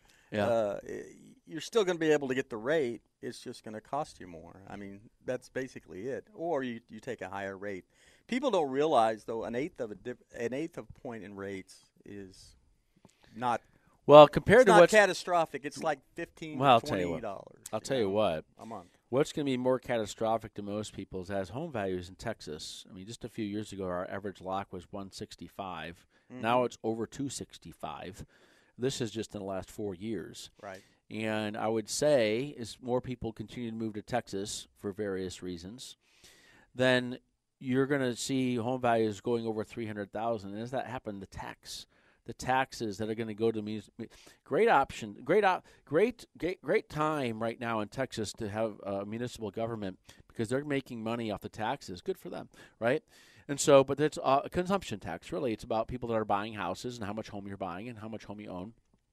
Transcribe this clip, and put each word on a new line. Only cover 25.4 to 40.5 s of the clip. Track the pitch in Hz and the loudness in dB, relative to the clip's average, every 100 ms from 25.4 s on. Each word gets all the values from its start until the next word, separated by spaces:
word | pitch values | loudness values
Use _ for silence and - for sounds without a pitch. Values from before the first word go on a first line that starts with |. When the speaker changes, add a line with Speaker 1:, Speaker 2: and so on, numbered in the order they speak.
| 85 - 95 85 80 87 _ _ _ | -14 -10 -10 -8 -10 -14 _ _ _
Speaker 2:
Mm-hmm. | 123 | -2
Speaker 1:
Now | 110 123 | 2 4
it's | 120 - | 2 -2
over | 110 113 107 | -4 -2 -6
two | - 139 | -6 -8
sixty-five. | - 92 - 85 - 78 73 87 95 - _ _ _ _ - | -6 -12 -14 -20 -12 -10 -10 -12 -14 -18 _ _ _ _ -4
This | 123 - | -4 -2
is | 113 | -4
just | 110 104 | -4 -8
in | 104 | -8
the | 98 | -6
last | 95 90 | -8 -8
four | - 104 | -8 -8
years. | 87 110 101 80 - - - | -6 -6 -6 -8 -14 -18 -16
Speaker 2:
Right. | 101 95 - _ _ | -16 -16 -20 _ _
Speaker 1:
And | 107 110 107 107 107 | -6 -2 -2 -2 -2
I | 110 | 0
would | 113 107 | -2 -2
say, | - 147 139 107 113 143 127 | 0 4 6 4 2 -2 -8
as | 113 - | -12 -10
more | 127 123 | -2 -2
people | 123 123 117 | -2 -6 -8
continue | - 107 - 117 | -8 -12 -8 -8
to | 113 | -4
move | 113 | -6
to | 104 | -6
Texas | - 120 - 98 101 - - _ | -4 -4 -2 -6 -4 -8 -12 _
for | 104 | -8
various | 95 104 95 92 - | -4 -4 -2 -4 -6
reasons, | 92 87 90 127 - - _ _ - - - - _ | -8 -8 -10 -14 -16 -18 _ _ -20 -20 -20 -20 _
then | - 127 127 123 123 _ _ _ _ | 2 4 4 2 -8 _ _ _ _
you're | 135 131 131 | 0 2 4
gonna | 143 127 113 | 2 0 -2
see | - 135 127 123 | -2 0 2 0
home | 113 127 | -2 0
values | 120 117 110 98 | 2 4 2 0
going | - 117 113 | -2 0 0
over | 110 | -4
three | 104 - 110 | -6 -8 -8
hundred | 104 101 | -6 -6
thousand. | 104 117 113 98 | -4 -2 -4 -6